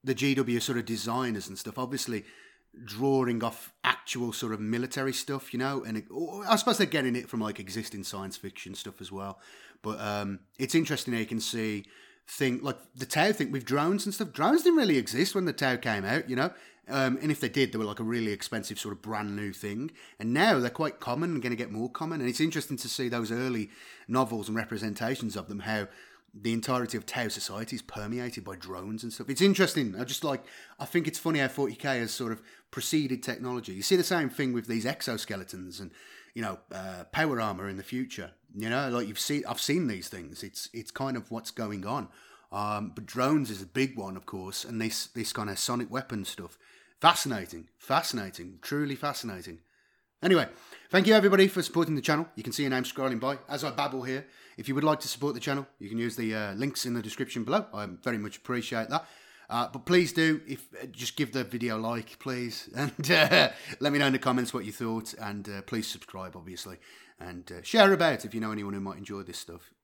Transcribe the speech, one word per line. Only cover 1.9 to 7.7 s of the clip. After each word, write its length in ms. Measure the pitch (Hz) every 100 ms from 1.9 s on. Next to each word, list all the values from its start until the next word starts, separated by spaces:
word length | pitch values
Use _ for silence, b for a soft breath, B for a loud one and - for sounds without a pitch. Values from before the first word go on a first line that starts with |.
| 139 - 110 B B B B B -
drawing 580 | - 101 139 135 123 117
off 300 | 117 113 - _
actual 480 | 127 - - 123 120
sort 220 | 107 117
of 80 | 107
military 500 | 107 117 127 143 135
stuff, 400 | 127 - 139 -
you 80 | 123
know, 240 | 135 135
and 140 | 110 107
it, 80 | -
or 360 | 135 165 185 208
I 80 |
suppose 220 | 220 247 214
they're 100 | 190
getting 300 | 156 131 120
it 100 | -
from, 140 | 117
like, 180 | 107 104
existing 460 | 95